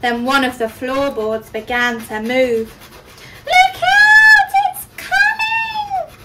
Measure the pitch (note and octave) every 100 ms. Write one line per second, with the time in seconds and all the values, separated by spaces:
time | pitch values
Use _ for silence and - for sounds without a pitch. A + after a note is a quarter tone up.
0 | A#3+ A#3 A#3+ C#4 C4 - A3+ - B3+ C4
1 | C#4 A3+ G#3+ A3 A3 A3 A3 B3 A#3+ A3+
2 | A3+ A3 A3 B3+ B3+ A3+ A3 - - -
3 | - - - - - F#5 F#5 F#5+ F5 G5+
4 | G#5+ A5 A5 G#5+ G5+ G5 G5+ F#5+ - -
5 | - F#5 G#5+ A5 A5 A5+ A5+ G#5+ G#5 G5
6 | D#5 -